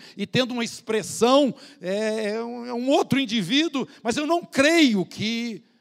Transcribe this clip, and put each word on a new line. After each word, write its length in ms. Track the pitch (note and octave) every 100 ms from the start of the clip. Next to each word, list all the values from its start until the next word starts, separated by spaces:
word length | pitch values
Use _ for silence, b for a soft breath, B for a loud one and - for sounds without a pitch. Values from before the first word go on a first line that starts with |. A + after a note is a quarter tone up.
| B -
e 80 | -
tendo 300 | A#3+ B3 B3
uma 80 |
expressão, 880 | G#3+ - - G#3+ - - A#3 C#4 C4+ B B -
é, 520 | F3 G3+ A3 A3 G#3
é 120 | A3
um, 220 | A#3 A#3+ A#3+
é 80 |
um 160 | A#3+ B3+
outro 300 | E4 - B3+
indivíduo, 680 | B3 A3+ E3+ C#4 E4 C4+ F#3 B
mas 160 | A#3 A#3
eu 80 | D4+
não 180 | E4+
creio 600 | - C4+ C#4+ E4+ C#4 G3+ E3
que 580 | - G#3+ A#3 A#3 G3+ - _